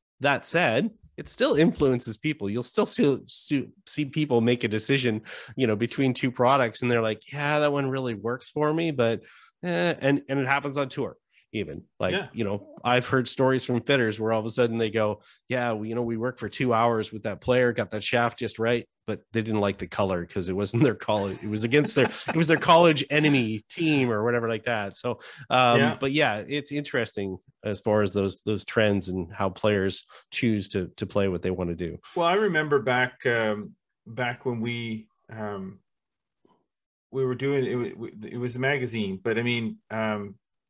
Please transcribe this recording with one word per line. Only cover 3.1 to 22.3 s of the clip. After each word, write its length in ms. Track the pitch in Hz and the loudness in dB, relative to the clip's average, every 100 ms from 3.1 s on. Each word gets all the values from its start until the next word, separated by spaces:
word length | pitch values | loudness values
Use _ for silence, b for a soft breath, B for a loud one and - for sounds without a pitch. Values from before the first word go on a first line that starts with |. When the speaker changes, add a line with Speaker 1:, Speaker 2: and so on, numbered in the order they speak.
| 127 - | 2 -6
Speaker 1:
see, 400 | - - 143 - _ - | -12 -2 -2 -4 _ -10
see 200 | - 139 | -6 -4
people 340 | 156 147 120 | -2 2 4
make 220 | 117 123 | 4 2
a 40 | 113 | 0
decision, 540 | 107 - 135 123 107 B B B 131 | -2 0 0 0 -2 B B B 0
you 120 | 117 | 0
know, 80 | 107 | 2
between 380 | 117 - 135 | -2 0 0
two 180 | 123 131 | 0 -2
products, 500 | - 123 139 117 - | 2 4 4 2 0
and 80 | 123 | 0
they're 120 | 117 | 2
like, 300 | 110 110 - | 0 -4 -8
"Yeah, 280 | 143 147 151 | -6 -2 2
that 140 | 147 | 2
one 160 | 143 135 | 2 -2
really 240 | 135 127 101 | -2 -4 -4
works 340 | 113 127 - | -6 -6 -8
for 240 | 151 151 | -2 0
me," 180 | 160 165 | 0 0
but, 300 | 135 113 110 B B B - | 2 2 0 B B B -8
eh, 320 | 180 170 175 - | -4 0 0 2
and, 220 | 135 139 - | 2 2 0
and 100 | 139 | -2
it 80 | 127 | 0
happens 300 | 139 143 139 | 0 0 -4
on 120 | 135 | -4
tour 280 | 147 113 - _ b b | -4 -6 -8 _ b b
even. 300 | 110 95 - - - | -8 -6 -10 -14 -4
Like, 140 | 92 | -2
Speaker 2:
Yeah. 140 | - 139 | -2 -4
Speaker 1:
you 120 | 113 101 | -4 -4
know, 300 | 101 - - | -4 -8 -4
I've 240 | 123 123 - | 2 2 4
heard 200 | 135 117 | 0 0
stories 380 | - 131 131 - | 2 2 2 0
from 160 | 120 | -2
fitters 400 | 131 139 113 107 | 2 2 2 0
where 100 | 110 | 0
all 80 | 113 | 0
of 60 | 110 | 0
a 40 | |
sudden 280 | 127 120 113 | 2 2 2
they 120 | 110 | 0
go, 320 | 110 107 101 b b - | 0 0 -2 b b -6
"Yeah, 240 | 123 120 | -2 -2
we, 160 | 107 110 | -4 -4
you 60 | 117 | -4
know, 60 | |
we 140 | 117 113 | -2 -2
worked 220 | 123 127 | -4 -6
for 80 | 107 | -8
two 240 | - 127 | -2 2
hours 380 | 113 117 110 107 | 4 4 2 -2
with 120 | 110 | -6
that 180 | 107 90 | -8 -6
player, 320 | - 127 123 | 2 4 4
got 180 | 117 104 | 0 -4
that 120 | 107 - | -4 0
shaft 340 | 120 120 - | 2 0 -2
just 180 | 117 - | -8 -2
right, 300 | 113 120 - _ - | 0 0 -4 _ -8
but 140 | 101 _ | -8 _
they 80 | 113 | -4
didn't 180 | 110 107 | 0 2
like 180 | 101 95 | 0 -2
the 100 | 87 | -6
color 380 | - 98 90 85 | -2 0 0 -4
'cause 220 | 101 87 | -6 -4
it 60 | 95 | -4
wasn't 260 | 101 117 | -2 2
their 120 | 123 104 | 2 2
college, 420 | - 104 98 92 | -2 -2 -2 -6
it 60 | 104 | -6
was 160 | 107 113 | -4 2
against 280 | 143 143 - | 2 4 2
their, 100 | 113 | 2
it 300 | - - | 0 -4